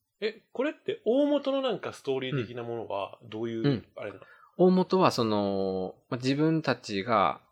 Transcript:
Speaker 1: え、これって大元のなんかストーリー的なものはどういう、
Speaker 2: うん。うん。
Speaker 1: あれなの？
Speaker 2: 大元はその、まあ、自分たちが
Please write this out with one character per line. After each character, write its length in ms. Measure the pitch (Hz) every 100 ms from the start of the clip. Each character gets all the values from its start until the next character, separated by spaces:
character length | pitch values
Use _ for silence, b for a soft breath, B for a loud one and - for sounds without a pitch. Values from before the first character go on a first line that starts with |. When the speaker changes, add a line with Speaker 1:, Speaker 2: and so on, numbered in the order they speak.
| _ -
Speaker 1:
え、 200 | 214 - _
こ 100 | -
れ 80 | 285
っ 20 |
て 280 | 311 - -
大 220 | 214 262 285
元 260 | 285 269
の 100 | 269
な 120 | 262
ん 60 | 180
か 120 | 120
ス 120 | -
ト 120 | - 131
ー 40 |
リ 100 | 131
ー 160 | 135 107
的 80 | 120
な 80 |
も 120 | 117 117
の 120 | 104
は 300 | 98 95 -
ど 200 | 120 110
う 60 | 117
い 60 | 113
う、 20 |
Speaker 2:
う 40 |
ん。 20 | 135
う 40 |
ん。 140 | 127 - -
Speaker 1:
あ 80 | 107
れ 60 |
な 60 | 95
の？ 40 | - B B -
Speaker 2:
大 140 | 180
元 280 | 185 180 190
は 120 | 151
そ 140 | - 113
の、 720 | 104 101 98 95 95 92 - -
ま 60 | 123
あ、 20 |
自 160 | 127 139
分 260 | 156 160
た 160 | 143 120
ち 260 | - 101
が 380 | 95 110 85 - _